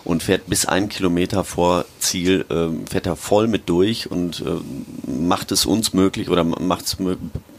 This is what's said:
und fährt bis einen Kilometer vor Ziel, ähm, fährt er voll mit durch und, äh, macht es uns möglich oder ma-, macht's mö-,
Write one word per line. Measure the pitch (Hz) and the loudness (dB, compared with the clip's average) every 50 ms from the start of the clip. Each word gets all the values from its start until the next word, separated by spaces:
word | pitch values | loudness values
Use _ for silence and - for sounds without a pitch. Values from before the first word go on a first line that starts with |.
| - | -4
und | - 85 82 - | -2 -2 0 2
fährt | - 95 92 - | 2 0 0 0
bis | - 101 - - | -2 -2 -2 0
einen | - - 92 104 | 0 2 0 0
Kilometer | 107 - - 95 90 87 87 90 - - 92 87 | -2 -2 -2 0 2 2 2 0 0 0 -2 -2
vor | - - - 87 90 90 90 - - - - | 0 0 2 4 4 4 2 0 -4 -8 -4
Ziel, | - - - 92 87 92 92 87 - - | -4 -2 0 2 4 4 4 2 2 0
ähm, | - 82 82 82 80 - - | 0 0 0 0 -2 -4 -6
fährt | - - 95 - | -4 -4 -2 -2
er | 92 82 | -2 -4
voll | - - - 101 104 110 117 | -4 0 2 4 4 4 4
mit | 107 90 - | 0 0 0
durch | - 85 87 95 107 117 117 - - | 2 2 4 4 2 2 -4 -6 -4
und, | - 87 87 87 80 - - | -4 -2 -2 -2 -4 -6 -4
äh, | - 87 80 - - - 69 - - - - - - | -4 -4 -4 -6 -8 -12 -12 -12 -12 -14 -12 -8 -6
macht | - 65 82 87 101 - - - | -4 -2 0 0 0 0 -2 -2
es | 101 92 - | -2 0 2
uns | - 92 110 110 - - | 2 0 0 0 0 2
möglich | 92 95 98 - 110 92 87 | 4 2 2 2 -2 -2 0
oder | 90 87 82 | 2 2 2
ma-, | 85 - - | 2 0 -2
macht's | 85 90 87 - - - - - | 0 -2 -2 -2 -2 -8 -4 -4
mö-, | 95 90 92 - 87 82 - - - - - | -2 -2 -2 -4 -6 -10 -10 -12 -14 -14 -20